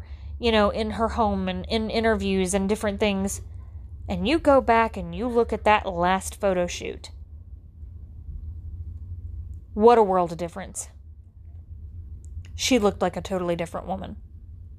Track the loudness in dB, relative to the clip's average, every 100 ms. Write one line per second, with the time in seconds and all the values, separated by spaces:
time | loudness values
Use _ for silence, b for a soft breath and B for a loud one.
0 | B B B B 2 4 4 2 -2 0
1 | 0 2 2 2 -2 -4 -2 -2 0 2
2 | 4 4 2 2 2 2 2 0 0 2
3 | 2 2 -2 -4 -10 B B B B -10
4 | -4 -2 2 4 6 6 6 4 4 -2
5 | -8 -4 0 2 2 2 4 4 2 2
6 | 4 2 0 -2 0 2 0 -2 -8 -8
7 | -12 -16 -16 -16 -16 -18 -18 -16 -16 -14
8 | -16 -14 -12 -10 -10 -10 -10 -10 -10 -10
9 | -10 -10 -10 -10 -10 -12 -8 6 8 10
10 | 8 4 2 -2 -6 -8 -12 -10 -12 -14
11 | -18 -18 -20 -20 -18 -18 -16 -16 -14 -14
12 | -14 -14 -12 -12 -10 -4 2 4 4 2
13 | -2 -2 -4 -2 0 -2 -2 -6 -6 -6
14 | -8 -12 -16 -16 -16 -16 -16